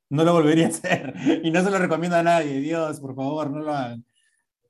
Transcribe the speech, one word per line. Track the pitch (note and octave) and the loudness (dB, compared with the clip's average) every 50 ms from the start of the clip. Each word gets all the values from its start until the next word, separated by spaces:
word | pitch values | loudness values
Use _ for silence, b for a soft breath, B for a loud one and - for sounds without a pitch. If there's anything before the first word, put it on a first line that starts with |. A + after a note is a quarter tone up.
| _ - | _ -4
no | C3+ D3+ D#3+ | 0 2 4
lo | E3+ F3 | 4 6
volvería | E3+ D3+ D3+ D#3 E3 E3 | 6 4 4 4 4 4
a | - | 2
hacer. | - - - F#3 F3 - - C3 - | 0 -4 -2 -2 -2 -2 -2 -6 -10
<laughs> | F3+ - D4+ - D#3+ E3+ | -2 0 0 0 0 0
Y | E3 | 0
no | D#3+ F3+ F#3 | 2 2 2
se | G3+ | 2
lo | G3 F#3 | 2 0
recomiendo | F#3 D3+ D#3+ D#3 E3+ F3+ F3 | 0 0 0 -2 0 0 0
a | E3+ E3+ | 2 4
nadie. | E3+ E3+ E3 D3+ C#3+ C3+ C3+ | 4 4 2 2 0 -2 -4
Dios, | C#3 D#3 E3 E3 D#3+ D3+ D3 C#3+ | -4 -4 -2 -2 -4 -4 -6 -8
por | C#3 C3 A#2+ | -10 -12 -8
favor, | C3+ C3+ C#3 D#3 D#3 D3 C3+ | -6 -6 -4 -4 -4 -4 -6
no | C#3 D3+ | -6 -6
lo | D#3 D3+ D3 | -6 -6 -4
hagan. | C#3 B2+ A#2+ A#2 A#2 - _ _ _ _ _ _ _ _ _ _ _ _ _ | -4 -6 -8 -10 -12 -16 _ _ _ _ _ _ _ _ _ _ _ _ _